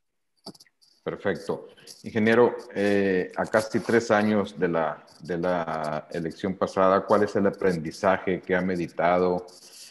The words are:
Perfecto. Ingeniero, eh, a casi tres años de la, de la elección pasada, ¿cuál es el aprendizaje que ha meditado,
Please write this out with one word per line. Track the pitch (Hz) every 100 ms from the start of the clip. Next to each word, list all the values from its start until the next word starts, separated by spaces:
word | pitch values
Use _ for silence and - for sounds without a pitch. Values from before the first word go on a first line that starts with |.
| _ _ _ _ - - _ _ _ _
Perfecto. | - 82 101 82 - 80 - - - -
Ingeniero, | 107 110 110 117 117 - -
eh, | 101 101 101 98 92 90 -
a | 87
casi | 110 110 113
tres | 90 113 113
años | 107 107 107 95 -
de | 90
la, | 82 78 73 - -
de | 78 87
la | 87 90 80 78 78 78 -
elección | 85 82 - 101 90
pasada, | 90 - 95 98 -
¿cuál | 104
es | 104 110
el | 98
aprendizaje | - 95 87 78 - 98 95 - 87
que | - 90
ha |
meditado, | 92 90 82 - 82 90 90 90 - - - - -